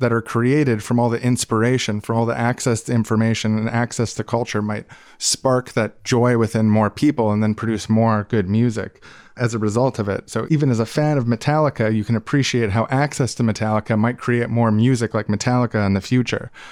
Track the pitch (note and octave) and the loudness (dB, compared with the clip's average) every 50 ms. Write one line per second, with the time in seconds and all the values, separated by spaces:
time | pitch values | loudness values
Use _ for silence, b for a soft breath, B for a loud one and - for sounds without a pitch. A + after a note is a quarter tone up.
0 | B2+ A#2+ A#2 A#2 A2 - - A#2 A#2 B2 C3+ D3+ D3+ C#3 A#2 G#2 G2+ - A#2+ A#2+ | 0 0 0 0 -2 -2 -2 0 2 2 2 2 2 2 0 -2 -2 -2 0 0
1 | A#2+ A#2+ A#2 A#2 B2+ B2 B2 A#2+ - - A#2 A2 A2+ A#2+ B2+ B2 - - G#2+ G#2 | 2 0 0 0 0 0 0 0 -2 -2 0 0 2 2 2 0 -2 -2 -6 -6
2 | - - A2+ A#2 A#2 A2+ A#2+ A#2+ A#2 A#2+ B2 - - C3 A#2 G#2+ - - B2 A#2 | -4 -2 -2 0 0 0 -2 -2 -2 -2 -2 -2 -2 -2 -2 -2 -2 -2 0 0
3 | A2 - A#2 A2 A2+ A2+ A2+ - - A2 G#2+ A2 A2 A2+ A2+ A#2 A#2+ A#2 - - | 0 0 0 2 2 2 0 0 0 -2 -2 -2 -2 -2 -2 -2 -2 -2 -2 -4
4 | A#2 G#2+ - - A2 - - A#2 A#2+ - - G#2+ G#2 G#2+ G#2 G#2 - B B B | -4 -4 -4 -8 -6 -2 -2 -2 -2 -2 -4 -4 -4 -4 -6 -8 -10 B B B
5 | B B B B - - - - - C3+ B2+ B2+ B2 - - - A2 G#2 - - | B B B B -4 -4 -4 0 0 2 2 2 0 -2 -2 -2 -2 -2 -4 -10
6 | - - C3 A#2+ A#2+ B2 B2 A#2 A2+ G#2+ - A2+ A2 G#2+ G#2 G#2+ G#2+ G2+ - - | -4 -2 0 2 2 4 2 2 0 0 0 2 2 4 4 4 2 2 0 0
7 | - D3+ D3 - A2+ G#2+ G#2 G#2 A2 G#2+ G#2 - - A2 A2+ G#2 - - A2 A2 | 0 0 2 2 0 0 2 2 0 0 0 -2 -2 -4 -4 -4 -2 0 2 4
8 | A2+ A2+ A2 G#2 G2+ - - A2 F#2+ F2+ G2+ A2 A#2+ B2 G#2+ G#2+ F#2+ - - - | 4 4 2 0 0 0 0 0 0 2 2 2 2 2 0 -2 -6 -8 -10 -18
9 | B B B B B B B - B2 A#2 A2+ A2+ G#2+ G#2+ G2+ A#2 C3 C3+ - - | B B B B B B B -4 -4 -2 -2 0 -2 0 0 2 0 0 0 -2
10 | G#2+ G#2 F#2+ - - - - A2+ A2+ - D#3+ D3 D#3 C3+ B2 A2 A#2 - - - | -4 -4 -4 -6 -6 -6 -6 -6 -2 0 0 0 2 2 2 2 0 -2 0 0
11 | D3+ D3+ D3+ C#3+ A#2+ A#2 A#2+ A2+ - C#3+ D3+ D#3 D#3 C#3+ - - A#2 A2 A2 A2 | 0 0 0 0 0 0 -2 -2 0 0 0 2 2 0 0 0 0 0 0 0
12 | G#2 - A#2 A2 - - - C#3+ B2+ - - B2 A#2 G#2 F#2+ A2+ A2 - B2+ C3 | 0 0 -2 -2 -2 0 0 0 0 2 0 0 0 0 0 0 0 0 0 0
13 | C#3+ C#3+ - - C#3 A2+ - - B2+ A2+ G#2 - A2 A2 A2 G#2+ G#2 - A2+ A2 | 0 -2 -2 -2 -4 -4 -2 -2 -2 -2 0 -2 -2 -2 -2 -2 0 0 0 2
14 | G#2+ A#2 B2+ - - - A#2+ A#2+ A#2+ - A#2 A#2 A#2 A2+ G#2+ G#2+ A2+ B2+ C3 A2+ | 2 0 -2 -2 -2 -2 0 0 0 0 0 2 2 4 4 4 4 4 4 2
15 | A#2 G#2+ - A2 G2+ - G#2 G#2 - B2+ B2 B2 B2 A#2 - A2 G#2 G2 G2 G2 | 0 -2 -2 -2 -2 -2 -2 -2 0 0 2 2 0 0 0 0 0 2 0 0
16 | - - B2+ B2+ B2 - - G2+ - - B B B B | 0 0 0 0 0 0 -2 -6 -6 -8 B B B B